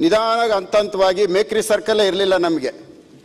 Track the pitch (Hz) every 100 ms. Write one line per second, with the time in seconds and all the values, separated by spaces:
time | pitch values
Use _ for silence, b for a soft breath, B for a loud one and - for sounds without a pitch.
0 | 165 214 226 233 233 202 180 208 208 190
1 | 190 185 202 185 214 220 208 208 214 214
2 | 202 185 196 185 170 160 127 - - -
3 | - -